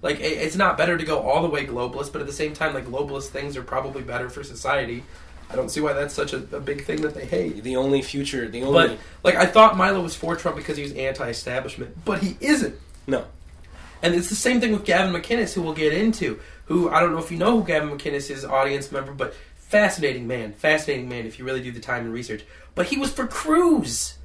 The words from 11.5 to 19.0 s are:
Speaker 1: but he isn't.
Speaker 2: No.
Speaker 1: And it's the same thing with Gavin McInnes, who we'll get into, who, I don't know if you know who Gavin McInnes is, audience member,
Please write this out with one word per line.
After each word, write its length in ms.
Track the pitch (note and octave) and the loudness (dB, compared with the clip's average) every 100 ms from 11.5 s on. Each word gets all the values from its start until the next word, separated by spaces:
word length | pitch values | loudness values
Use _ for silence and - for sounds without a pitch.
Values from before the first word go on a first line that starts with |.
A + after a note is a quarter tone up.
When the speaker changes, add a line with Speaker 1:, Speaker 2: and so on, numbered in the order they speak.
| B2 C3 - B2 - - | -4 -4 -10 -12 -8 -2
Speaker 1:
but 180 | F#3+ | 0
he 140 | F#3+ - | -2 -2
isn't. 360 | C#4+ D4+ - - - - - | 2 2 2 -6 -18 -16 -2
Speaker 2:
No. 200 | C3 - - - - - - - - | -2 -2 -16 -20 -20 -20 -18 -18 -2
Speaker 1:
And 140 | E3+ F3 | 0 2
it's 140 | F3 | 0
the 60 | G#3 | 0
same 260 | A#3+ B3 | 2 2
thing 100 | A#3 | 2
with 140 | G#3 - | 0 2
Gavin 280 | F3+ F#3+ | 2 4
McInnes, 400 | E3+ - A#3 G#3+ | -2 -2 -2 0
who 80 | F#3+ | -2
we'll 120 | E3 | -4
get 200 | D#3 D#3 | 0 2
into, 460 | D#3+ A3 A3 C#3 - - - - | 4 2 2 -2 -4 -12 -20 -2
who, 240 | E3 E3+ | 2 4
I 120 | D#3 | 4
don't 100 | E3+ | 4
know 80 | D#3+ | 0
if 100 | E3 | -4
you 80 | E3+ | 0
know 220 | F#3+ A#3 | 4 4
who 80 | F3 | 2
Gavin 220 | D#3 D3+ | 0 0
McInnes 420 | C#3+ D3 C#3+ C#3 | -4 -4 -4 -6
is, 120 | C3+ C#3 | -8 -2
audience 460 | C3+ C#3 C#3 C#3 | 2 2 0 -4
member, 200 | C#3 | -6